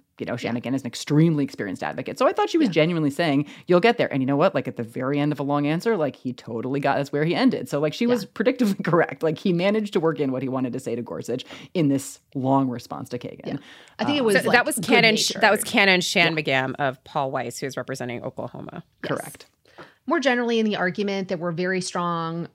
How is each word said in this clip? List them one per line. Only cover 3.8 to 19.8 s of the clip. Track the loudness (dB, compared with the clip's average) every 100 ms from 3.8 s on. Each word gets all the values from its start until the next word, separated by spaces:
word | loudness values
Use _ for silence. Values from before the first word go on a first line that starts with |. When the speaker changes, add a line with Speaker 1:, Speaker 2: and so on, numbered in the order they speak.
Speaker 1:
get | 4 2
there." | 0
And | 0
you | 0
know | 2
what? | 2
Like, | 2 -4
at | -6
the |
very | -8 -6 -2 0
end | 0
of | 0
a |
long | -2 0 0
answer, | 0 0 0
like, | -2 -4
he | -10
totally | -10 -8 -6 -4 0
got | 0 0
us | 0
where | -2 0
he |
ended. | 2 2 0 -2
So, | -2
like, | -2
she | 0 0
was | 0
Speaker 2:
Yeah. | -2
Speaker 1:
predictably | -2 0 2 0 0
<laughs> |
correct. | 2 2 2 0
Like, | -2 0
he | 0
managed | 2 2 0 0
to | 0
work | 0 0
in | -2
what | -2
he | -2
wanted | -2 -2
to | -4
say | -6 -6
to |
Gorsuch | -6 -8 -6 -6 -8 -16 -6
in | 0 2
this | 2 -2 -14 _
long | -4 2 2 2
response | -4 -10 -12 -10
to | -10
Kagan. | -10 -12 -10
Speaker 2:
Yeah. | -10 -10 -20 -20 -4
I |
think | -2 2
it |
Speaker 1:
Um, | 4
Speaker 2:
was, |
Speaker 3:
So | 2
Speaker 2:
like, | 4 4
Speaker 3:
that | 2
was | -2
Canon | 4 6 6 4
Sh-, | 0 2
that | 4
was | 4
Speaker 2:
good-natured. | 2 4 6 4 4
Speaker 3:
Canon | 2 2 2
Speaker 2:
Yeah. | 0 0 0
Speaker 3:
Shanmugam | -2
of | -2 -4
Paul | -6 -4 -2
Weiss, | -4 -6 -6
who | -8
is | -6
representing | -8 -8 -8 -8
Oklahoma. | -8 -8 -10 -10 -14 -16 -18 _
Speaker 2:
Yes. | -6 -6
Speaker 1:
Correct. | -6 -14 -20 _ _ -20